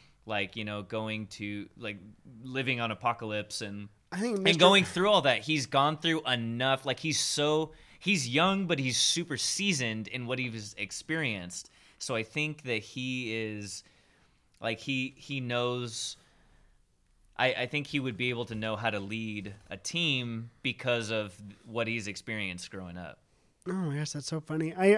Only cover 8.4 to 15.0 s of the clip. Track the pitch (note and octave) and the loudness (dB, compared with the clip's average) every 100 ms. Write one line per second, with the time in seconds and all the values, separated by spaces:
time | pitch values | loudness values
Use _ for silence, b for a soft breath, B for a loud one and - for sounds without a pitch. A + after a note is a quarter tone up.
8.4 | F#3 G3 F3+ D#3 C3 A#2 - E3+ E3+ C3+ | 4 4 2 0 2 2 4 2 0 -2
9.4 | - - G3+ D3+ A#2+ A2 G#2 B2+ A#2+ C3 | -2 0 2 2 0 -2 -4 -6 -4 -2
10.4 | B2 A2+ G#2 - G#2 - - D#3+ C#3 G2+ | -4 -6 -10 -10 -10 -8 -4 -2 -2 -4
11.4 | F2 - - b b b - A#2 A2 D3+ | -6 -10 -14 b b b -4 -2 -2 -2
12.4 | D3+ D3+ B2+ A2 G#2+ C3 B2+ B2+ A#2+ A2+ | -4 -4 -4 -4 -4 -6 -4 -4 -2 -2
13.4 | A2 G#2+ G2+ - - _ _ _ _ _ | -4 -4 -8 -10 -14 _ _ _ _ _
14.4 | _ _ A2+ A2+ - C3 | _ _ -4 -4 -2 -2